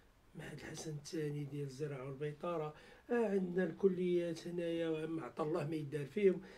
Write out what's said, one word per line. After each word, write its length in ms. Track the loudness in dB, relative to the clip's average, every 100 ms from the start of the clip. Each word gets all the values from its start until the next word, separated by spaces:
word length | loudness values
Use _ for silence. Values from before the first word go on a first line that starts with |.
| -20 _ -18 -12
مع 100 | -10
هاد 140 | -10
الحسن 320 | -10 -8 -6
الثاني 520 | -6 -4 -2 -2 -2
ديال 240 | -4 -4 -4
الزراعه 420 | -4 -4 -4 -6
والبيطاره، 640 | -4 -6 -4 -2 -2 -2 -6 -18 -12 0
آه، 200 | 2 4
عندنا 340 | 2 2 2
الكليات 840 | 0 4 4 4 2 2 2 -2 -4
هنايا 580 | -2 0 0 0 0 -2
ما 200 | -4 -4
عطا 180 | -4
الله 240 | -2 0 0
ما 80 | -2
يدار 300 | -2 -4 -2
فيهم، 360 | 6 6 6 -2